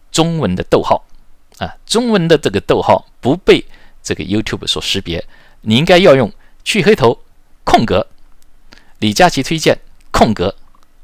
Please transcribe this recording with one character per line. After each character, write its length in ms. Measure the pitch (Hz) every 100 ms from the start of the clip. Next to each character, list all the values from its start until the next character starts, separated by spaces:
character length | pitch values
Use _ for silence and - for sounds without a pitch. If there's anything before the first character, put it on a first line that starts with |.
| _
中 300 | - 165 165
文 160 | 120 180
的 80 | -
逗 120 | 120
号 220 | - - - - - - _ -
啊， 180 | 87 - -
中 240 | 214 247
文 160 | 208 165
的 80 | 151
这 120 | 123
个 120 | 95
逗 200 | - 117
号 240 | - 95 - _
不 160 | 120 165
被 300 | - 170 - - - -
这 140 | - 92
个 80 |
YouTube 420 | 80 107 107 98 -
所 160 | -
识 200 | - 98
别， 260 | 87 82 - - - -
你 140 | 107 117
应 80 |
该 140 | 170 180
要 180 | 185 135
用 160 | 104 - - -
“去 180 | - 208
黑 140 | 190 220
头， 260 | 117 - - - _ - -
空 200 | 359 -
格， 220 | 92 - - - - - - - - - -
李 140 | 214
佳 140 | 208 180
琦 160 | -
推 160 | - 160
荐， 180 | 151 113 - - -
空 220 | - 208
格， 220 | 101 90 - - - - _